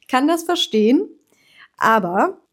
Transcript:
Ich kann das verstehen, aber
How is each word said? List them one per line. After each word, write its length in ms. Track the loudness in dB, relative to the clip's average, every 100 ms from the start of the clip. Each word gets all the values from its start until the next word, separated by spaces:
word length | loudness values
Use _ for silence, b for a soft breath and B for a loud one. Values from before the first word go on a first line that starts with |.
Ich 80 | B
kann 180 | 0 0
das 160 | 0
verstehen, 680 | -2 -4 -2 0 2 2 -2 -12 _ b b b b -4
aber 640 | 0 0 0 -2 -2 -4 _